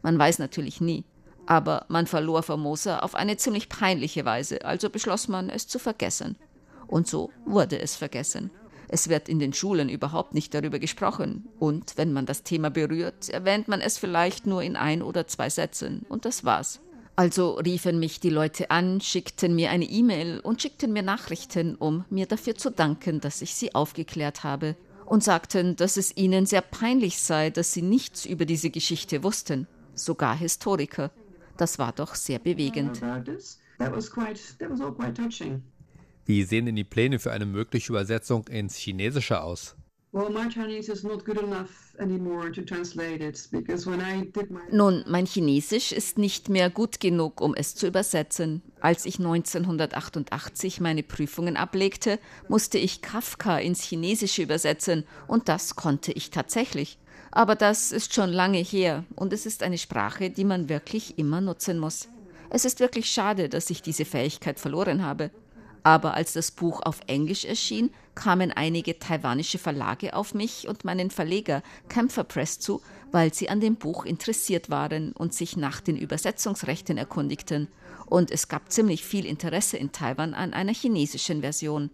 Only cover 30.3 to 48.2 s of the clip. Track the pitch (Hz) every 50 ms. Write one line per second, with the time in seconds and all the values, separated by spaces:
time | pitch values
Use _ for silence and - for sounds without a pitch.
30.3 | 113 160 170 165 - - - - 196 170 143 - - - 139 151 _ 226 220 -
31.3 | - - - - - - - - - - 135 117 - - 147 - - - - -
32.3 | 135 117 - 175 175 - 147 135 - 147 139 143 123 113 120 120 123 127 123 143
33.3 | 330 392 - - - _ _ _ _ - 240 226 - 220 220 - - 240 226 214
34.3 | 214 202 - - - - 330 320 277 247 277 - 233 233 240 247 240 240 233 226
35.3 | 226 - - - 135 135 131 - _ _ - _ _ - - _ _ _ - -
36.3 | 107 101 98 90 110 113 117 120 110 107 101 - - 117 117 135 139 113 - 120
37.3 | 113 107 104 101 98 101 117 - - 120 - - 117 104 101 98 113 113 - -
38.3 | 127 113 110 - 120 110 104 95 - - - 101 95 92 98 117 139 143 117 -
39.3 | 117 87 76 82 87 - - - - - - _ _ _ _ _ - 196 202 208
40.3 | 214 220 233 233 233 226 220 214 220 214 214 214 208 - 196 208 214 202 - 214
41.3 | 208 214 208 202 196 190 190 185 - - - - _ - 196 190 185 180 180 175
42.3 | 175 170 170 170 165 196 180 - 185 175 175 175 170 165 165 165 160 156 156 151
43.3 | 147 - - - - 170 - - 175 175 175 185 185 175 185 190 190 190 185 190
44.3 | - 208 202 202 185 180 175 - - 208 208 196 185 165 - - 170 180 185 185
45.3 | - 202 165 147 139 143 147 - 214 233 262 - - - - - - 214 208 196
46.3 | - - - - 196 185 180 180 180 - 226 226 - - - 185 175 170 160 151
47.3 | - - - 156 - - 147 - - - - 175 185 190 165 - - 160